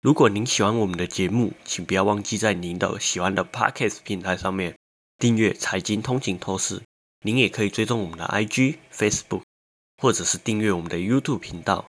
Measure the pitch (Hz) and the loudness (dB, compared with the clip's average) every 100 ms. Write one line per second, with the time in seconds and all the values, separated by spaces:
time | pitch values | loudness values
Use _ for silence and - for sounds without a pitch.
0 | 127 156 123 101 123 - 101 113 101 85 | 4 6 6 4 -2 2 2 2 0 0
1 | 90 - 92 113 110 - - - 87 92 | -4 0 0 2 0 -2 -10 -8 -2 2
2 | 101 104 98 104 107 90 87 87 98 101 | 2 2 -2 -2 0 0 -4 -2 -2 0
3 | - - 92 95 92 - 107 - 110 - | -4 0 0 0 -2 0 -2 0 -2 -2
4 | - 98 95 90 98 95 87 - _ _ | -8 -6 -2 -2 -2 -2 -6 -8 _ _
5 | _ _ 120 113 107 - - 95 87 107 | _ _ 2 4 4 2 -4 -4 -2 -2
6 | 110 127 120 90 - 95 - 92 - _ | 0 -2 -2 -6 -4 -4 -4 -6 -12 _
7 | _ _ 107 123 107 - 101 - 110 117 | _ _ -2 2 2 2 -2 0 0 0
8 | 90 82 82 104 110 - 131 - - - | -2 -6 -4 -2 0 2 2 0 -14 0
9 | 104 107 - - - _ _ _ _ _ | 0 0 -4 -8 -8 _ _ _ _ _
10 | 131 - 90 90 - 107 107 90 82 85 | 2 2 -2 -2 -2 0 2 0 -2 -4
11 | 95 131 135 117 - 87 82 90 - | 0 0 0 -4 -6 -8 -2 -2 -4